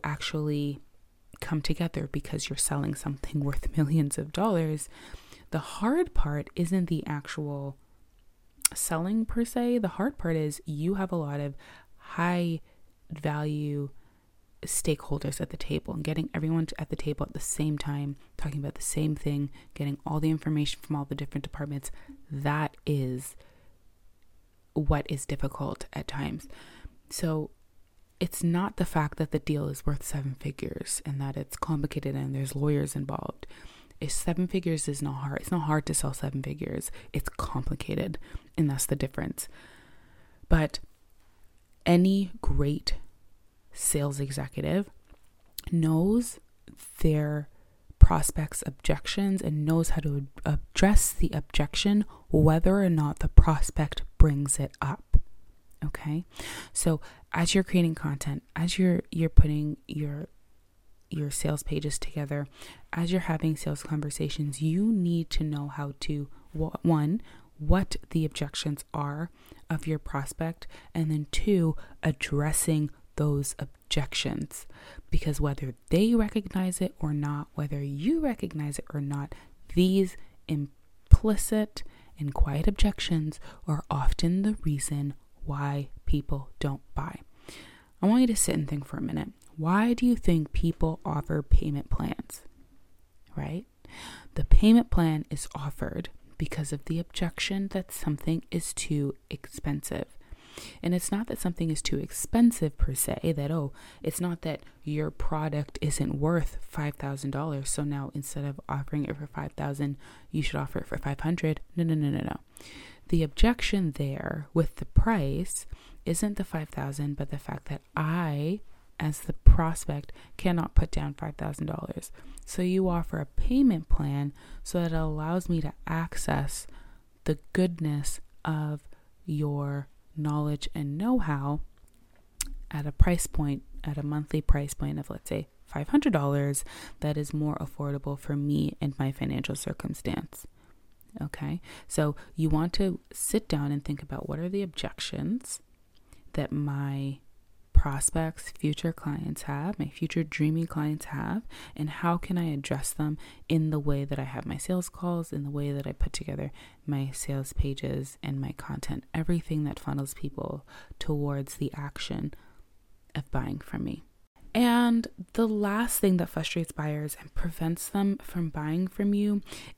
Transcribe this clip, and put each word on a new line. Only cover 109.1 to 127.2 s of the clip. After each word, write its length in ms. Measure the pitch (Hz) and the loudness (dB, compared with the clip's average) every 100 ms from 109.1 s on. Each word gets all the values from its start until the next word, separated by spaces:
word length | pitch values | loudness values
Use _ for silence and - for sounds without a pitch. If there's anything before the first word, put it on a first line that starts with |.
| 143 | -6
for 80 | 147 | -8
five 260 | 151 147 | -8 -8
thousand, 460 | - 143 143 143 139 - - - | -6 -6 -4 -4 -6 -12 -20 -6
you 100 | 156 | -4
should 160 | 147 147 | -2 -2
offer 220 | 139 - | -4 -6
it 80 | - | -4
for 100 | - | -4
five 240 | - 139 | -4 -2
hundred. 400 | 160 175 156 151 - 170 | -2 0 0 -2 -6 -2
No, 80 | |
no, 80 | 165 | 0
no, 160 | 156 143 | 2 0
no, 120 | - | 0
no. 200 | - - - - - - - - - | -4 -8 -12 -20 -20 -20 -20 -20 0
The 140 | 170 | 2
objection 680 | 156 - 226 240 - 202 165 | 2 6 6 6 0 0 0
there 560 | 143 139 135 - 156 147 | -2 -4 -4 -6 -6 0
with 220 | 165 160 - | 2 2 -2
the 100 | - | 4
price 800 | - 226 214 139 - 185 - - - - - - | 6 6 4 0 -2 -4 -6 -10 -14 -14 -8 -4
isn't 320 | 165 208 202 | 0 0 -2
the 60 | |
five 260 | 190 160 151 | -4 -4 -6
thousand, 460 | - 139 139 147 143 | -6 -6 -4 -4 -4
but 120 | 143 | -6
the 80 | 139 | -6
fact 300 | - 139 - | -8 -8 -8
that 140 | 143 - | -10 -6
I, 640 | - 156 170 165 143 156 214 - - - - | -4 -2 -2 -2 -2 -4 -4 -8 -18 -18 -6
as 220 | 156 151 | -4 -4
the 140 | - | -6
prospect, 760 | - - - 160 165 - 143 - - - - | 8 10 10 6 -2 -4 -6 -8 -16 -16 -2
cannot 360 | 185 170 160 | 0 0 4
put 160 | - 160 | 4 4
down 220 | 151 147 | 2 -2
five 220 | 143 156 | -4 -8
thousand 320 | - - - 151 | -6 -6 -4 -6
dollars. 440 | - - - - - - - - | -6 -8 -10 -12 -16 -16 -16 -8
So 160 | - | -2
you 260 | 180 190 185 | 0 2 0
offer 300 | 170 - 160 | 0 -2 -6
a 80 | 147 | -2
payment 640 | - - 254 269 165 - | 2 4 6 6 4 4
plan 420 | - 143 139 143 - - - | 4 4 0 -2 -6 -14 -14
so 180 | - 175 | -4 -2
that 120 | 170 | 0
it 40 | 160 | 0
allows 540 | 156 151 156 180 175 | 0 -2 -2 -2 0
me 100 | 165 | 0
to 140 | 151 - - | -2 -6 -4
access 800 | 165 165 - - 143 143 - - - - - _ _ | -4 -2 -4 0 0 0 -6 -10 -16 -18 -20 _ _